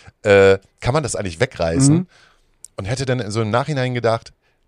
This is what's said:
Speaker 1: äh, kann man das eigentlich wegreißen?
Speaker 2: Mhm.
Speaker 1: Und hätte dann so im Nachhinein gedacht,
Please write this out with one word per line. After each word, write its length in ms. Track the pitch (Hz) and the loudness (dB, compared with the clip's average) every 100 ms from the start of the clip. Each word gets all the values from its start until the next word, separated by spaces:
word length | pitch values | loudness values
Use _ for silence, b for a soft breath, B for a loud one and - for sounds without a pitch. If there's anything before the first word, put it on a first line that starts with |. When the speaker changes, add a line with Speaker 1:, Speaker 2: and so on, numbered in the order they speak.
| B _ | B _
Speaker 1:
äh, 340 | 107 98 98 98 _ _ | 2 6 6 4 _ _
kann 140 | 123 | -4
man 100 | 151 | -2
das 120 | 123 - | -4 -6
eigentlich 240 | 98 80 | -6 -4
wegreißen? 560 | - - 82 135 139 165 | -4 -4 -2 2 4 2
Speaker 2:
Mhm. 120 | 185 b b b b _ - - | -2 b b b b _ -20 -12
Speaker 1:
Und 100 | 98 | -8
hätte 200 | 127 127 | -6 -4
dann 240 | 127 104 | -4 -4
so 100 | 110 | -4
im 80 | 107 | -2
Nachhinein 420 | 117 139 139 127 | -2 -2 -4 -4
gedacht, 400 | 123 113 113 - _ _ _ | -2 -2 -2 -6 _ _ _